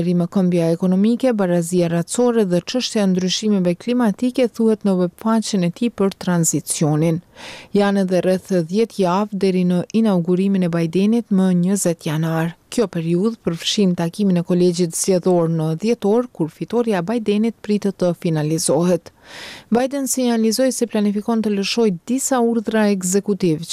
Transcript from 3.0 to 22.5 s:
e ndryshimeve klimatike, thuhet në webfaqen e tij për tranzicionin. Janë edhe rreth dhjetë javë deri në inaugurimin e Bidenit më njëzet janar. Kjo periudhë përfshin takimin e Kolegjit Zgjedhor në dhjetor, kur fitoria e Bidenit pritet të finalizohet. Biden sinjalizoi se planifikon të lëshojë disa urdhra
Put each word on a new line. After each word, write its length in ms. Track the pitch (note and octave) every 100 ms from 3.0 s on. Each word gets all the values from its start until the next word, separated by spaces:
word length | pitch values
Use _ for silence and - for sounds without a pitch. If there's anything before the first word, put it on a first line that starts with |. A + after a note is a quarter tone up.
e 60 | G3
ndryshimeve 640 | F#3 F#3 E3+ G#3+ G#3 F3 F3
klimatike, 720 | - B3 A#3+ F#3+ B3+ B3 B3
thuhet 400 | - A3+ G#3+ G3+
në 80 | F#3
webfaqen 680 | F3+ - A3 A3+ G#3+ G3+ F3
e 20 | -
tij 160 | A#3+ -
për 160 | G3 -
tranzicionin. 960 | - F3 E3 D#3 - - D#3 D3+ E3 E3 - - - - - G3+
Janë 300 | G3+ G3+ F#3
edhe 180 | F3+
rreth 260 | F3+ F#3 - F#3 D#3+
dhjetë 300 | G3 A3+ -
javë 380 | F3+ F3+ G#3+ F#3+
deri 220 | G3 F#3 F3+
në 160 | F3+ - A3
inaugurimin 680 | A3 F#3 E3+ F3+ G3 G3 F3+
e 60 |
Bidenit 580 | E3+ E3 E3+ G3+ A#3 A3+
më 220 | F#3+ F#3+ F3+
njëzet 480 | F3 G3+ F3+ E3 -
janar. 480 | D#3 D#3+ D#3+ E3 E3 -
Kjo 160 | - G3+
periudhë 560 | F3 E3 F3 G#3+ A3+ -
përfshin 480 | E3 - - G3 F3
takimin 400 | E3+ - G3+ F3+
e 80 | E3+
Kolegjit 480 | F3 F3+ F3 F3 -
Zgjedhor 560 | - F#3 F#3 F3 E3
në 180 | E3 D#3+ D#3+
dhjetor, 480 | G#3+ A#3 G3 A3 B3
kur 180 | - D#3
fitoria 540 | - E3 A3+ A#3 G3
e 40 | E3+
Bidenit 480 | A#3 G#3 G#3 A3+ -
pritet 380 | - G#3 G3+ F#3+
të 160 | F3+ E3+
finalizohet. 960 | F#3 D#3 D3+ D#3+ F3+ D3+ F3 F3 - - - - - - -
Biden 380 | A3+ C4 C#4 C4+
sinjalizoi 640 | - B3 A#3 A3 A3 C4
se 160 | B3 A#3
planifikon 560 | A3 G#3 G3+ G3+ A3+
të 140 | G#3+ G3+
lëshojë 380 | G3 - A3+ F3 -
disa 320 | B3+ - B3+
urdhra 480 | A#3